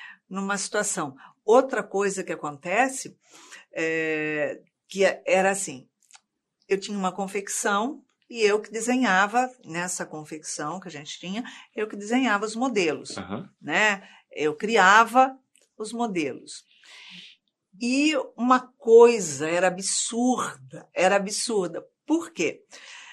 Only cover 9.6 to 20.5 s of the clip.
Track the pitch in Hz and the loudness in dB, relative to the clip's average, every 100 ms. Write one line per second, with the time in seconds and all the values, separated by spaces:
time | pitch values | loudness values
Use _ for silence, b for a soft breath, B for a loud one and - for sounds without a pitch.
9.6 | - 165 180 - 170 156 151 160 - - | -12 -8 -6 -8 -10 -12 -12 -14 -12 -10
10.6 | 151 180 185 147 151 - 175 202 247 B | -8 -10 -12 -16 -16 -14 -10 -10 -10 B
11.6 | B - 214 214 208 240 254 202 214 220 | B -8 -8 -8 -2 0 2 0 -2 -4
12.6 | 269 214 170 139 104 - 92 104 - _ | -2 0 0 -2 -8 -12 -10 -10 -12 _
13.6 | 143 170 214 196 B B B - 151 151 | -6 0 0 0 B B B -4 -4 -2
14.6 | 214 226 185 214 226 240 269 269 _ _ | 0 4 8 8 6 4 2 0 _ _
15.6 | _ - 214 233 233 180 143 120 - - | _ -14 -10 -6 -4 -2 -4 -6 -14 -20
16.6 | _ B B B B 180 B B _ _ | _ B B B B -20 B B _ _
17.6 | _ 185 240 262 294 294 - - 240 254 | _ -6 -2 2 2 0 -4 -2 2 2
18.6 | 247 _ 226 226 233 233 170 139 156 175 | 0 _ 8 10 10 8 -2 -4 -2 2
19.6 | 185 175 190 - - 226 247 233 - | 2 0 -4 -4 -4 -2 0 0 -4